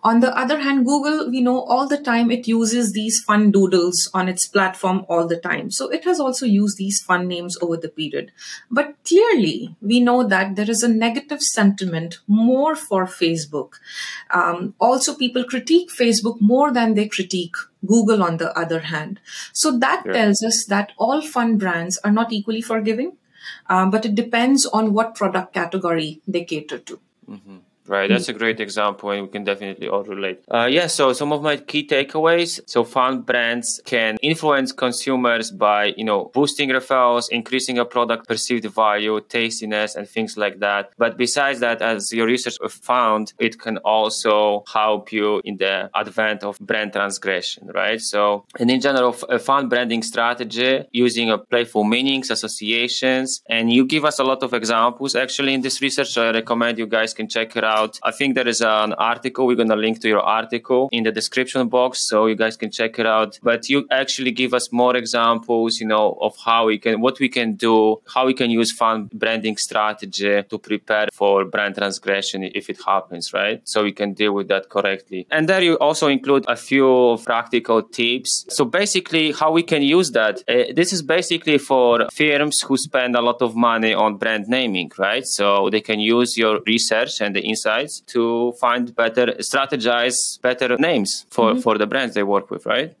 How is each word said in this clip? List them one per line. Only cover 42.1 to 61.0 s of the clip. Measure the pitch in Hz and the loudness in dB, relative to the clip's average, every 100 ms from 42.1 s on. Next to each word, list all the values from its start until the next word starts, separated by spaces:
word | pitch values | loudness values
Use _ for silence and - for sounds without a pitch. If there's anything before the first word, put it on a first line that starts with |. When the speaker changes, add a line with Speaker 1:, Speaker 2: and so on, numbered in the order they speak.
Speaker 2:
your | 113 113 | -2 0
research | 123 120 - - | 0 -2 -8 -10
found, | - - 123 117 107 107 - | -12 0 2 2 0 -4 -4
it | 113 110 | -4 -4
can | 117 107 | -8 -4
also | - 110 107 - 117 107 107 104 - | 0 2 0 -2 0 2 2 0 -2
help | 113 107 107 101 | 0 0 0 -4
you | 110 104 104 | -2 0 -2
in | - 98 | -4 -4
the | 95 98 95 | -2 -2 -4
advent | - 107 98 107 104 | -6 -4 -2 -2 -2
of | 101 101 | -6 -10
brand | 101 110 104 | -4 -4 -2
transgression, | 101 101 98 98 92 - - 98 | -4 -4 -4 -4 -4 -4 -12 -8
right? | 92 98 113 | -4 -2 -4
So, | 113 104 104 101 _ - | -4 0 0 0 _ -2
and | 120 | 0
in | 127 | 2
general, | 135 135 123 | 2 2 0
f-, | 117 - | -2 -4
a | 123 | -4
fun | - 139 - | 2 0 2
branding | 120 120 117 | -2 0 -4
strategy | 110 - 117 123 117 113 127 135 - | -4 -2 0 -2 -6 -2 0 0 -2
using | 120 123 117 117 | 0 0 2 0
a | 107 | 0
playful | - 120 120 110 | 0 -2 0 0
meanings, | 104 117 135 135 127 | 0 2 0 -2 -2
associations, | 113 110 - 107 117 120 - 131 131 131 - _ | -6 -6 -8 -4 -2 -2 -2 0 0 -2 -8 _
and | 113 113 | -2 4
you | 120 | 4
give | 131 156 | 4 2
us | 151 147 | 0 0
a | |
lot | 131 131 | 0 0
of | 131 | -2
examples | 117 110 117 117 123 135 123 | -4 0 2 2 0 -4 -2
actually | 131 - 139 | -2 -2 -2
in | 135 | 0
this | 131 - | -2 -2
research. | 135 131 135 | -2 -2 -2
So | - 117 | 0 0
I | |
recommend | 113 113 117 117 113 | 0 -2 0 0 -2
you | 110 | -2
guys | 110 110 | 0 -2
can | - 110 | -4 -6
check | 117 113 120 | -4 -4 -2
it | |
out. | 113 110 110 - | 0 2 0 -2
I | - | -6
think | - 139 | -2 -2
there | 131 123 | 0 0
is | 113 | 0
an | 113 107 107 | 2 2 2
article. | - 110 120 131 127 131 | 0 -2 -2 -6 0 2
We're | 120 | 2
gonna | 113 107 | 2 2
link | 110 113 | 0 0
to | 113 | 2
your | 104 | 2
article | - 110 113 120 - 127 131 | 2 0 -2 -6 0 2 2
in | 120 | 0